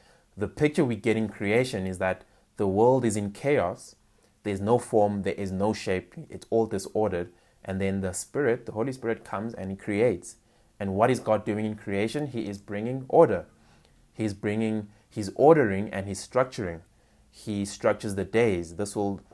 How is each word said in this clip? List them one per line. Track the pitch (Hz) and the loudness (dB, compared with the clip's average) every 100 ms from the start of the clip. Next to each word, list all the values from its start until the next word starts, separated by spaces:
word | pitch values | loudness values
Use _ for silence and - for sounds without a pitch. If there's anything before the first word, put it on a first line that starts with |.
| _ _ _ - | _ _ _ -8
The | 101 | -6
picture | - 151 151 | 0 0 2
we | 139 | 0
get | 107 113 110 | 0 0 0
in | 107 | 0
creation | - 101 113 127 107 | -2 0 2 2 -2
is | 95 90 | -4 -2
that | 92 92 - _ _ - | -2 -2 -8 _ _ -4
the | 101 | 0
world | 95 120 131 | 4 6 4
is | 120 104 | 2 0
in | 101 | -4
chaos. | 101 139 143 87 - - - _ _ _ _ | -4 0 2 0 -4 -14 -20 _ _ _ _
There's | 104 98 | -6 -2
no | 101 120 | 2 2
form, | - 110 104 101 | 4 2 2 0
there | 95 | -4
is | 95 98 | -4 -4
no | 92 101 | -2 0
shape, | 107 - 95 - - 151 | -2 -2 -4 -4 -14 -16
it's | 95 - | -14 -2
all | 113 110 | 0 2
disordered. | 98 - - 107 90 87 - _ _ | -2 -4 0 0 0 -6 -10 _ _
And | - 95 | -8 -4
then | 95 98 | -2 -2
the | 95 | -4
Spirit, | 90 - - 143 120 - | -6 -6 -2 0 0 -2
the | |
Holy | 107 123 | -6 -4
Spirit, | 131 113 110 | -4 -4 -6
comes | - 101 113 | -6 -6 -6
and | 113 95 | -8 -10
he | 98 | -8
creates. | - 101 120 87 - - _ _ _ - | -4 2 2 0 -8 -20 _ _ _ -10
And | 98 95 | -4 2
what | 117 | 4
is | 120 | 4
God | 113 107 | 2 0
doing | 101 104 | 0 -4
in | 107 104 | -4 -6
creation? | - 98 113 147 147 | -6 -2 -2 -2 -6
He | 120 101 | -6 -6
is | 98 | -8
bringing | - 104 113 131 131 | -8 -6 -4 -6 2
order. | 151 156 92 - _ _ _ _ _ _ | 6 6 6 -4 _ _ _ _ _ _
He's | - 110 | -4 -4
bringing, | 98 104 107 110 110 104 _ _ | -2 -2 0 0 -2 -6 _ _
he's | - 98 - | -8 -6 4
ordering | 139 160 113 95 107 | 8 8 6 0 -4
and | 101 95 | -6 -6
he's | 98 - | -8 -4
structuring. | 123 131 - 92 82 - _ _ _ _ | -2 -2 -2 -8 -8 -14 _ _ _ _
He | - - 104 | -16 -8 -4
structures | 101 - 117 101 110 98 | -4 -2 0 0 -2 -4
the | |
days. | 92 110 117 90 82 | -2 2 2 2 -4
This | 85 104 110 | -6 -6 -4
will, | 101 98 - | -4 -4 -10